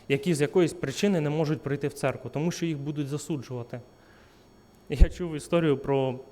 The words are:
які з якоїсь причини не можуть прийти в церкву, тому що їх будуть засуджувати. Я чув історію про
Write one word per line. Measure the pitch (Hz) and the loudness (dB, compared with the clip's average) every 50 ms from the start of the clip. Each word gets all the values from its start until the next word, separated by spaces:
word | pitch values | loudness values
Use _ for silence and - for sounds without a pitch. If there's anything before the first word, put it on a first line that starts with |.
| - | -4
які | - 139 139 - 180 165 | -2 -2 0 2 0 0
з | 135 | 2
якоїсь | 147 143 - 190 175 147 - | 0 2 4 4 4 2 2
причини | - - 139 131 - - 208 196 165 | -2 -6 -6 -2 0 0 2 2 2
не | 147 147 | 0 0
можуть | 147 160 160 147 156 117 | 0 0 0 0 -2 -2
прийти | - 135 139 139 147 | -2 -4 -4 -4 -4
в | 143 - | -6 -4
церкву, | - - 135 - - - 120 - | -2 -2 -2 -2 -2 -6 -8 -4
тому | 143 156 175 | -2 -2 -2
що | 165 - 175 | -2 -2 -2
їх | 165 156 | -4 -4
будуть | 139 139 147 147 147 147 | -4 -4 -6 -4 -4 -4
засуджувати. | 135 143 143 - - 165 135 113 - 127 123 117 - - 123 117 - - - - - - - - - - - - - - - - - - - - - | -4 -6 -6 -6 -6 -6 -6 -6 -8 -10 -10 -10 -10 -12 -14 -14 -16 -20 -20 -20 -20 -20 -20 -20 -20 -20 -20 -20 -20 -20 -20 -20 -20 -20 -20 -10 0
Я | 147 127 175 165 | 4 6 6 6
чув | - - 180 170 156 | 6 2 -6 -6 -6
історію | 147 - - 175 170 165 156 139 | -6 -2 2 2 4 4 4 2
про | 135 - 143 139 135 131 131 123 127 - - | 2 2 0 2 2 2 0 -2 -4 -10 -16